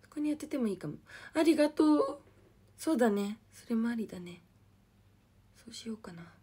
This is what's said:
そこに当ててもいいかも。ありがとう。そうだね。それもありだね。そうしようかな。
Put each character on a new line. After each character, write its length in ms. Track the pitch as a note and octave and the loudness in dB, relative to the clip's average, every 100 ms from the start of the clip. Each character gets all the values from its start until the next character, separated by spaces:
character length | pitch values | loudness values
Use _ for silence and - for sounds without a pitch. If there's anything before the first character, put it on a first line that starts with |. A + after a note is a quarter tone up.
そ 60 | _ | _
こ 100 | - | -4
に 100 | D4+ | -2
当 60 | D4 | -4
て 80 | D4+ | -4
て 100 | C#4+ | -2
も 80 | A3+ | -2
い 60 | |
い 60 | F#3 | -2
か 100 | D#3 | -8
も。 80 | D3 _ - - | -12 _ -20 -8
あ 80 | D4+ | 0
り 120 | D#4+ | 4
が 140 | D#4 D4 | 6 4
と 320 | - D#4 D4 | 4 4 6
う。 220 | - - - - _ _ _ _ | 2 -2 -14 -20 _ _ _ _
そ 140 | - | -2
う 40 | D#4 | 2
だ 140 | A#3 | 4
ね。 280 | G3+ G3+ G#3+ _ | 2 -2 -8 _
そ 160 | - - | -20 -6
れ 80 | A3+ | -2
も 140 | A#3 | -2
あ 40 | |
り 140 | A#3 G#3 | -4 -8
だ 100 | F#3 | -10
ね。 240 | F3 F3 _ _ _ _ _ _ _ _ _ _ _ _ | -14 -18 _ _ _ _ _ _ _ _ _ _ _ _
そ 80 | - | -20
う 40 | |
し 120 | A3+ A3+ | -14 -12
よ 80 | |
う 40 | G#3+ | -12
か 140 | - | -12
な。 200 | E3+ E3+ - | -18 -18 -20